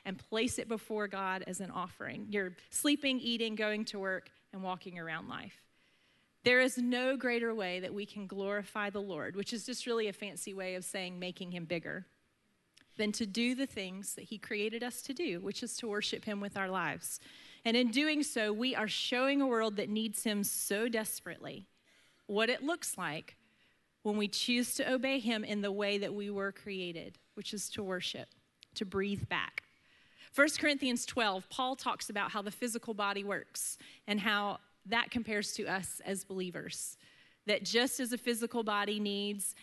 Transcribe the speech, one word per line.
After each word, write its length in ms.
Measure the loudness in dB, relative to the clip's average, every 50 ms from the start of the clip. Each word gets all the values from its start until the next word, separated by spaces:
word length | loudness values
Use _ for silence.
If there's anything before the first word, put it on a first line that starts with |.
| -8
and 140 | -8 -8 -8
place 400 | -6 -2 0 2 2 2 0 -2
it 100 | -2 -4
before 400 | -4 -4 -4 -4 -2 -2 -2 -2
God 360 | -2 -2 -2 -2 -2 -2 -4
as 140 | -6 -6 -6
an 100 | -6 -6
offering. 560 | -6 -6 -6 -6 -8 -10 -8 -8 -6 -8 -6 -2
You're 260 | 0 0 0 -2 -6 -12 -16 -6
sleeping, 520 | -4 2 4 4 4 4 4 2 2 2
eating, 340 | 0 0 0 0 0 0 0
going 320 | 0 0 0 2 0 -2
to 120 | -4 -4 -2
work, 300 | -2 -2 -2 -2 -6 -10 -20 _ _ _
and 100 | -10 -6
walking 360 | -4 -4 -4 -4 -8 -10 -10 -8
around 300 | -6 -6 -6 -6 -6 -8
life. 360 | -10 -10 -10 -12 -16 -20 -20 _ _ _ _ _ _ _ _ _ _ _ _ _ _ _
There 180 | 6 8 8 8
is 160 | 8 6 4
no 400 | 2 2 2 4 4 4 2 2
greater 380 | 2 2 2 2 2 2 0 0
way 260 | 0 -2 -2 -2 -2
that 140 | -4 -4 -4
we 100 | -6 -6
can 220 | -6 -8 -10 -10
glorify 640 | -6 -6 -4 -2 0 -2 -2 -4 -4 -4 -4 -4 -2
the 100 | -2 -4
Lord," 340 | -4 -4 -4 -4 -4 -4 -4
which 200 | -4 -4 -4 -6
is 100 | -6 -6
just 220 | -6 -8 -6 -2
really 220 | 0 0 2 2 0
a 40 |
fancy 400 | -2 -6 -8 -8 -8 -8 -8 -8
way 220 | -6 -6 -4 -4 -4
of 100 | -4 -6
saying 340 | -6 -6 -4 -4 -4 -6 -6
making 340 | -6 -6 -6 -6 -8 -6
him 120 | -6 -6 -2
bigger, 420 | -2 -2 -2 -2 -4 -6 -6 -8 -12 _ _ _ _ _ _ _ _ _ _ _ _ _ -20 -20 _ -2
"than 160 | 0 0 0
to 120 | 2 0 -2
do 300 | -2 0 2 2 2 2
the 120 | 0 -2
things 480 | -2 -2 -6 -6 -6 -6 -6 -6 -6 -8
that 100 | -8 -8
he 120 | -10 -10
created 460 | -10 -6 -4 -2 0 0 0 -2 -2
us 180 | -4 -4 -6 -6 -8
to 100 | -6 -2
do, 260 | -2 0 0 0 -2
which 220 | -2 -4 -4 -4
is 160 | -4 -4 -4 -4
to 100 | -4 0
worship 380 | 0 0 0 0 -2 -2 -2
him 120 | -4 -2 -2
with 160 | -2 -2 -2
our 140 | -2 0 0
lives. 500 | 0 0 0 0 -2 -2 -4 -6 -8 -8 -10 -16 -20 -20 -20 -20 -20 -2 2
And 140 | 4 6 6
in 120 | 6 6
doing 320 | 6 4 4 6 4 4
so, 300 | 2 2 2 2 2 2
we 220 | 2 2 2 2 2
are 140 | 2 0 0
showing 520 | 0 0 0 2 2 4 6 6 6 6
a 60 | 6
world 300 | 6 6 4 4 4 2
that 120 | 0 0 2
needs 360 | 2 2 2 2 0 0 0
him 200 | 2 2 2 2
so 420 | 0 0 -2 0 0 2 2 2
desperately 800 | 2 2 0 0 -2 -4 -6 -8 -10 -10 -10 -10 -10 -10 -12 -14 -16 _ _ _ _ _ -20 _ _ _ _ _
what 220 | 0 2 4 4 4
it 140 | 4 2
looks 340 | 0 0 0 0 -2 -4 -4
like 400 | -2 -2 -2 -2 -4 -8 -12 -20 _ _ _ _ _ _ _ _ _ _ _ _ _
when 140 | 0 0 2
we 100 | 2 2
choose 480 | 2 0 0 2 4 4 2 2 2 0
to 160 | 0 2 2
obey 280 | 2 2 4 2 2 2
him 260 | 2 2 0 0 0
in 160 | 0 0 0
the 100 | 0 0
way 280 | 2 2 2 2 2 2
that 160 | 0 0 -2
we 160 | -2 -4 -2
were 200 | -2 0 -2 -2
created, 680 | -4 -6 -8 -6 -4 -4 -4 -4 -6 -8 -10 -12 -14 -18 _ _ _
which 180 | -10 -8 -6
is 160 | -6 -6 -6 -6
to 140 | -6 -4
worship, 520 | -2 -2 -2 -2 -2 -4 -6 -6 -10 -12 -16 _ _ _ _ _ -20 _ -6
to 120 | -4 -4
breathe 420 | 0 2 2 2 2 0 -2 -2 -2
back." 360 | 0 -2 -2 -2 -6 -10 -10 _ _ _ _ _ -20 -20 -20 _ -20 -20 -20 -2
First 260 | 6 6 6 6 6 2
Corinthians 460 | 2 2 4 4 2 2 2 2 0
twelve, 420 | -2 0 2 2 4 2 0 -4 -6
Paul 260 | -2 0 0 0 0
talks 320 | 0 -2 -2 -2 -2 -4 -4
about 220 | -2 -2 -2 0
how 100 | -2 -2
the 100 | -4 -4
physical 440 | -4 -2 -4 -2 -2 -4 -4 -4 -2
body 280 | 0 0 2 0 0
works 540 | -2 -2 -2 -2 -4 -6 -6 -4 -4 -4 -4 -8 -12 -20 -20 -12 _
and 140 | 0 0 2
how 380 | 4 4 4 4 2 0 -2 -4 -8 _ _ _ _
that 240 | 0 2 2 2 2
compares 420 | -2 -2 -2 0 0 0 0 -2
to 140 | -2 -2 0
us 340 | 0 0 -2 -2 -4 -8 -8
as 240 | -4 -4 -4 -4 -4
believers. 720 | -6 -4 -4 -4 -2 -4 -6 -8 -6 -6 -6 -8 -8 -10 -12 -20 -20 -20 -20 -20 -20 _ _ _
That 180 | 2 2 2
just 380 | 2 4 4 4 4 4 2 0
as 100 | 0 -2
a 60 | -2
physical 460 | 0 0 0 0 0 -2 0 0 0
body 360 | 2 2 2 2 2 2 0 0
needs 560 | 0 0 0 0 0 -2 -2 -2 -2 -4 -4 -8